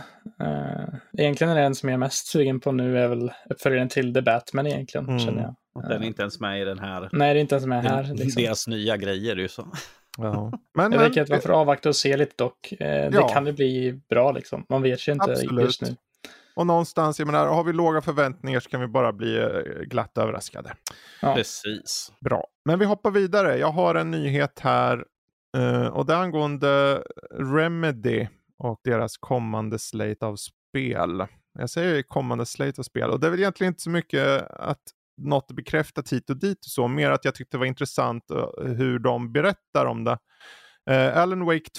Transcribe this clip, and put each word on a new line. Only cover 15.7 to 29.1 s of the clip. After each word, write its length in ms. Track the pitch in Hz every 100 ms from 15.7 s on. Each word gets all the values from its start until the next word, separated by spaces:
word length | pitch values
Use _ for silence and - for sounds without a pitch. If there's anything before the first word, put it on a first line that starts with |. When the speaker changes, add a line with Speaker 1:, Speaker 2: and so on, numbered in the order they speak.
| -
Speaker 1:
nu. 140 | 120 123 _ _ - - _ -
Speaker 2:
Och 120 | 175
någonstans, 520 | 170 165 - 156 147
jag 60 | 151
menar, 220 | 151 147
har 160 | 156
vi 100 | 165
låga 280 | 165 170 156
förväntningar 580 | 165 143 135 - 135 127
så 100 | -
kan 120 | 127
vi 60 | 123
bara 260 | 123 120
bli, 240 | 104 113 113
eh, 440 | 113 92 - -
glatt 340 | - 120 107 -
överraskade. 560 | 110 98 - - - - - - - -
Speaker 1:
Ja. 140 | 139 131
Speaker 3:
Precis. 800 | 104 - 104 107 - - - _
Speaker 2:
Bra. 260 | 127 90 - _ 151
Men 140 | 175
vi 60 | 202
hoppar 260 | 202 208
vidare. 460 | 202 190 202 180 127
Jag 140 | 151
har 240 | 156 175 165
en 160 | 165
nyhet 480 | 165 143 143 143 -
här, 460 | 135 123 123 120 - _ _ _ _ 135
eh, 300 | 123 123 120
och 180 | - 139
det 80 |
är 40 | 165
angående 840 | 180 156 147 143 143 139 139 139 - - - -
Remedy 880 | 135 147 165 170 160 123 120 113 110 - _ -
och 220 | 120 110
deras 340 | 127 117 113